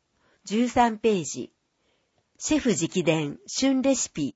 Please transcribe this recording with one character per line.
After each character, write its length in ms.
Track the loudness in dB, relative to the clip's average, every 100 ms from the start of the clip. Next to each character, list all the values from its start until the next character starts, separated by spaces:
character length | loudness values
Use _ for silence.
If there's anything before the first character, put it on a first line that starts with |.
| _ _ _ _
十 240 | -4 -2 0
三 300 | 2 2 2
ペ 220 | 0 0
ー 40 |
ジ。 280 | -2 -8 -12 _ _ _ _ _ _ _ _ -10
シ 180 | -2 0
ェ 20 |
フ 120 | 2
直 320 | 0 0 0
伝、 340 | 0 0 -2 -8 -12
旬 360 | -2 0 2
レ 120 | 2
シ 160 | 0 -2
ピ、 240 | -6 -6